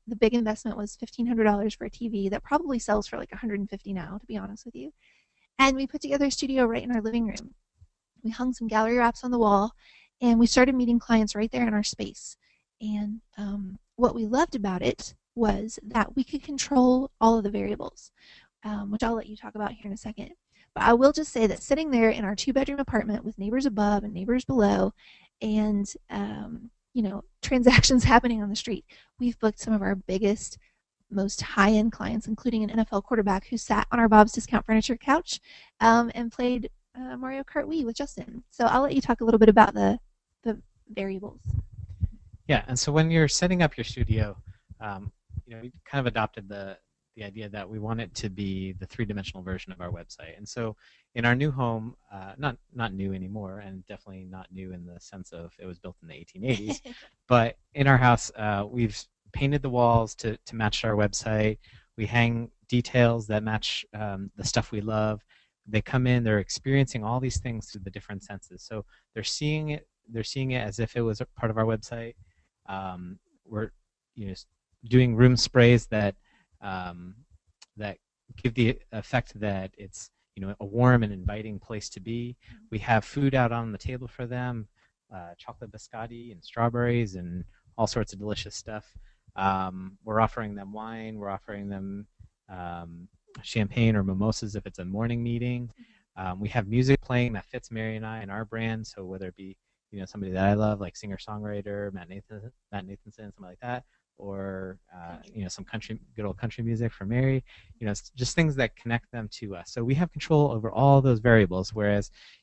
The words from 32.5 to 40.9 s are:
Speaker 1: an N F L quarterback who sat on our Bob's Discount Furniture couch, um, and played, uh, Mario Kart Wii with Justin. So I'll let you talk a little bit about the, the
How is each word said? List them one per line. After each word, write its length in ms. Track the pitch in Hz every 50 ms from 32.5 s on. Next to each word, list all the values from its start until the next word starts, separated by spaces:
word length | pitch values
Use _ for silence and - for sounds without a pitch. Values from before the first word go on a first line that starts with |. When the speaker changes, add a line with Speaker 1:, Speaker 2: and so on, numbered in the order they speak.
| 240 220 214
Speaker 1:
an 60 | 202
N 100 | 226 226
F 120 | 220 - 220
L 80 | 196
quarterback 460 | - - 247 220 196 208 190 196 -
who 100 | - 247
sat 300 | 220 - - 214 208 - - -
on 80 | 240
our 80 | 233 214
Bob's 240 | 214 214 208 226 -
Discount 340 | 240 - - - 214 -
Furniture 300 | - 220 220 - - 240
couch, 440 | - - - 269 320 - - - - - - - - - _ _ _
um, 300 | 220 226 226 233 233 233 -
and 180 | 233 240 233 -
played, 360 | - 247 247 247 240 - - - _ _ _ _
uh, 200 | 254 254 254 254
Mario 280 | 247 262 262 269 269 269
Kart 220 | - - 302 277
Wii 180 | 294 320 320 262
with 120 | 226 226
Justin. 460 | - 277 - - - - - 226 240 - _
So 140 | _ - 240
I'll 180 | - - 254 269
let 120 | 285 -
you 60 | 277
talk 200 | - - - -
a 40 | 233
little 140 | 226 220 214
bit 100 | 220 214
about 260 | 196 - - - -
the, 260 | 208 196 196 214 - - _ _ _ _ _ _ _ _
the 180 | 233 208 214 - _ _ _ _ _